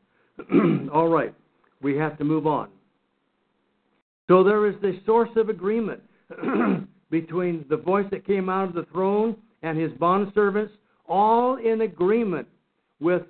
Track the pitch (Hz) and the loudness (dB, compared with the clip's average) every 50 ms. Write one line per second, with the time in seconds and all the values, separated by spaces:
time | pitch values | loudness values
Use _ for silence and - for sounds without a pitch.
0 | _ _ _ _ _ _ _ - - - - - - 165 156 139 135 131 147 156 | _ _ _ _ _ _ _ -18 -6 2 2 4 4 4 2 0 -2 -2 0 2
1 | 165 165 165 151 123 104 - _ _ _ _ _ _ _ _ _ 131 143 139 143 | 2 4 2 2 0 -2 -8 _ _ _ _ _ _ _ _ _ -4 -4 -2 -2
2 | 156 151 147 - 147 147 156 156 143 156 147 123 104 - _ _ _ _ _ _ | -2 -4 -4 -4 -2 0 0 0 0 0 -2 -2 -4 -8 _ _ _ _ _ _
3 | _ _ _ _ _ _ _ _ _ _ _ _ _ _ _ _ _ _ _ _ | _ _ _ _ _ _ _ _ _ _ _ _ _ _ _ _ _ _ _ _
4 | _ _ _ _ _ - 180 185 185 190 208 214 214 208 185 - - 196 180 - | _ _ _ _ _ 4 6 6 6 6 4 2 2 0 -2 -2 -4 -4 -4 -4
5 | - - 220 233 226 226 233 226 220 202 214 170 180 196 220 233 226 185 139 - | -2 0 2 2 2 2 0 -2 -2 -2 -2 -4 -4 -2 -2 -2 -2 -4 -6 -10
6 | - _ _ _ _ - - - - - 269 208 240 208 196 160 - - _ _ | -14 _ _ _ _ -20 -14 -8 -6 -4 -2 0 0 0 0 -2 -4 -8 _ _
7 | _ - 156 165 160 - 156 180 180 180 170 160 147 135 156 151 151 170 190 202 | _ -4 -4 -4 -4 -4 -4 -4 -2 -2 -4 -4 -4 -4 -4 -4 0 0 0 0
8 | 196 196 196 - - - 202 196 185 185 185 190 190 185 170 170 151 - - 180 | 0 -2 -6 -8 -4 -2 -2 -2 -2 -2 -2 -2 -4 -4 -6 -8 -10 -8 -6 -4
9 | 190 196 202 208 220 233 214 - - _ _ _ - 165 160 156 165 156 123 127 | -2 0 0 0 0 -2 -4 -6 -12 _ _ _ -8 -6 -4 -2 -4 -4 -4 0
10 | 160 175 185 202 208 196 202 208 208 202 196 214 214 208 - _ _ _ _ _ | 0 2 2 2 0 -2 0 0 0 2 0 -2 -4 -6 -8 _ _ _ _ _
11 | _ - 165 190 208 214 226 233 247 247 262 262 226 226 226 220 226 208 165 151 | _ -4 0 2 4 4 4 4 2 2 -2 -2 -2 -2 0 0 -2 -4 -2 0
12 | 180 185 214 233 233 202 170 143 117 - _ _ _ _ _ _ _ _ _ - | 0 2 2 2 0 0 -2 -4 -6 -10 _ _ _ _ _ _ _ _ _ -4
13 | 143 170 180 170 - | 0 0 0 0 -2